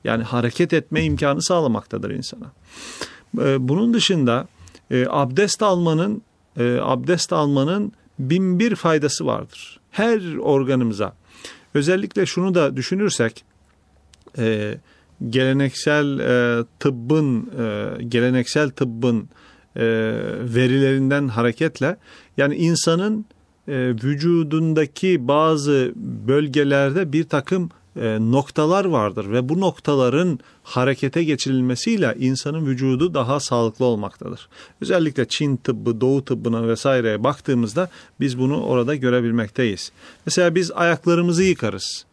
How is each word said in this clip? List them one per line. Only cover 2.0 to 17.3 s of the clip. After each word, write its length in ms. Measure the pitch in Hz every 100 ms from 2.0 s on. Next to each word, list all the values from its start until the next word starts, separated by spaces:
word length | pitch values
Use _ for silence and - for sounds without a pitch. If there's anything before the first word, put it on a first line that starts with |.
| 101
insana. 400 | - - 233 - _ _ - - - - - _ 233
Ee, 280 | 143 135 127
bunun 260 | 160 233
dışında, 540 | 233 - 175 123 120 175 _ - - _
e, 140 | 131 127
abdest 540 | 147 135 135 202 -
almanın, 580 | 214 180 170 156 196 220 _ _ _ -
e, 180 | 120 123
abdest 520 | - 127 131 175 -
almanın 580 | 165 147 139 139 196 202 - _ -
bin 400 | 131 180 190 180
bir 160 | 233 202
faydası 500 | 170 156 143 - 147
vardır. 540 | 110 - - - - _
Her 460 | - 226 220 180 151
organımıza. 760 | - 139 131 131 117 101 95 - _ - - - _
Özellikle 520 | 147 143 185 202 202 180
şunu 300 | - 190 180
da 200 | 139 131
düşünürsek, 720 | 123 185 208 - 113 - _ _ _ _ _ _ _ - - -
e, 400 | 113 107 104 - _ _ _ _ 123
geleneksel, 880 | 123 131 135 139 - 151 147 147 135
e, 440 | 120 123 120 120 117 _
tıbbın, 720 | 143 123 117 156 147